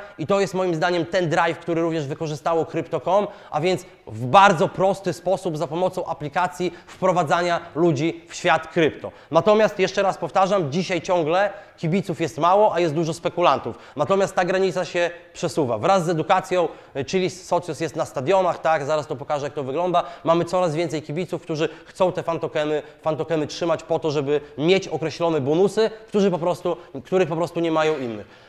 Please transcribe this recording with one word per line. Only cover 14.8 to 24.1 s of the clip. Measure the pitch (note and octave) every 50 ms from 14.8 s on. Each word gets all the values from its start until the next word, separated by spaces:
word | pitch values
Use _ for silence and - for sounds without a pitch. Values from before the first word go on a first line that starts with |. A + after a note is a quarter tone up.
| E3+
się | - - F3 E3+ E3+ F3 - - -
przesuwa. | - - F3 D#3+ - E3+ D3 A#2+ A#2 G#2
Wraz | A#2+ F3+ G3 F#3+ D#3
z | E3
edukacją, | F3 D#3 D3+ - F#3+ F#3 F#3 - F3+ F3+ E3 - - - - - -
y, | C3+ C3+
czyli | - - F#3+ F#3 F3
Socios | - - - - F3 F3 F3 - C#3+ -
jest | E3 D3+ -
na | D#3 D3
stadionach, | B2 - D3 B2+ D3+ G3 F#3+ F#3 E3+ D3 -
tak, | - D#3+ D#3+ D3+ C#3+
zaraz | C3+ D#3 D#3 C3+
to | - D3+
pokażę, | B2 C#3 - D3+ C#3+ C#3
jak | C#3 -
to | D#3 C3+
wygląda. | C3 C3 D#3+ F3 F#3 F3 F3 - - - - -
Mamy | D#3+ E3 E3+ E3
coraz | E3+ F#3+ F3+ F3+ E3+ D3
więcej | D#3 F3 D3 D3 D3+
kibiców, | - - D3 F3 F3+ - F3+ D#3+
którzy | - - D#3+ D3 D#3+ D#3 - - -
chcą | - - - F#3+ F3+
te | F3 E3+
fantokeny, | D#3+ E3+ E3 - E3 D3+ - D#3 D3+ D3+ D3+ D3 C#3 - - -
fantokeny | - D#3+ D#3 D3+ D#3 - E3 D#3 D3
trzymać | - - - F3 E3 D#3+ D#3
po | - - E3 D#3+
to, | D#3+ D#3+